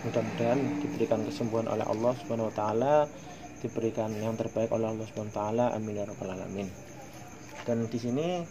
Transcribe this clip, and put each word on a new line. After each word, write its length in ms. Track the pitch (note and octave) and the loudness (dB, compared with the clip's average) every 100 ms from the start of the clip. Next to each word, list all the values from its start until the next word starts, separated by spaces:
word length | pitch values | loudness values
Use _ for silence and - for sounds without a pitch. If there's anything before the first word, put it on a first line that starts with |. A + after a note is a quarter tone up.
Mudah-mudahan 560 | A#2 A#2 A2 - A#2 C3 C3 - | 2 0 0 2 4 4 2 0
diberikan 400 | - - A2+ A2+ | -2 0 2 2
kesembuhan 480 | A2 - A#2 A2+ A2+ | 0 -2 0 0 2
oleh 140 | A2 - | 0 2
Allah 240 | G#2+ A#2 B2+ | 2 2 2
Subhanahu 320 | - A#2 A2 | -2 0 0
wa 40 | G#2+ | 0
taala, 380 | G#2+ A2 C3 D3+ D3 - - - - - | 2 4 6 6 4 -2 -12 -12 -12 -6
diberikan 480 | A#2 A#2 A2+ A2 A2 G#2+ | -4 0 0 2 -2 0
yang 160 | A2 A2+ | -2 0
terbaik 380 | A#2 A2 A2+ A2+ | 0 2 2 2
oleh 160 | A2 | 2
Allah 160 | A2 A2 | -2 -4
Subhanahu 240 | - G#2+ | -6 -4
wa 80 | G#2 | -2
taala. 260 | G#2 A2+ B2 | 0 4 4
Amin 240 | A2 G#2+ G#2 | 2 -2 -2
ya 80 | |
rabbal 320 | G2+ G2+ G2 F#2 | -4 -4 -6 -4
alamin. 320 | F#2 F#2+ F#2+ - - - - - - - - - | -4 -4 -6 -8 -14 -14 -14 -14 -14 -14 -14 -8
Dan 220 | - A#2 A2+ | -2 0 0
di 80 | A#2 | -2
sini 400 | A#2+ B2+ E3+ F3+ E3+ | 0 0 0 -2 -4